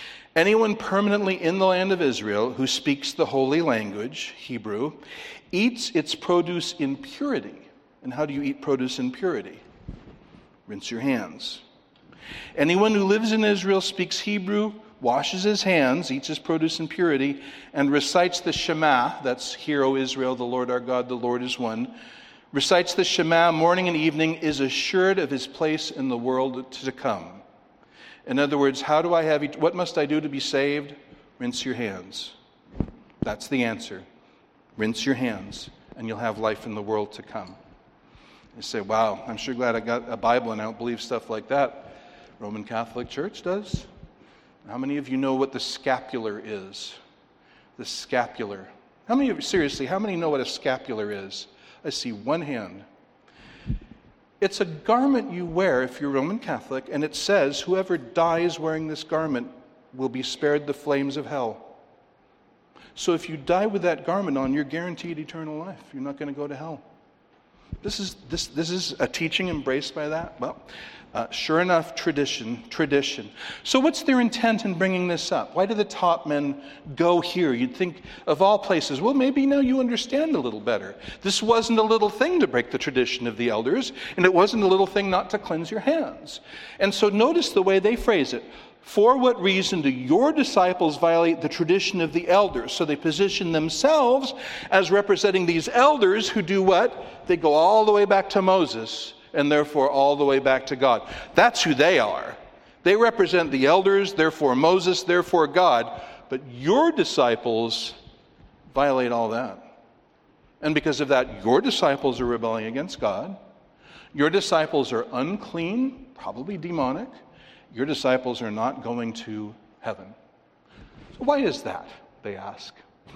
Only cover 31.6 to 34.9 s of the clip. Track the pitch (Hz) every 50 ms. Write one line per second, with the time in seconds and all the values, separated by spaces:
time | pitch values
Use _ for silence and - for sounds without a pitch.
31.6 | - 135 120 117 120 104 95 92 92 95 - - - - - _ _ _ _ _
32.6 | _ _ - - - - - - - _ _ _ - 104 107 - - - 139 127
33.6 | 120 113 110 - - - 101 92 90 - _ _ _ _ _ _ _ _ _ _
34.6 | _ _ _ 110 107 110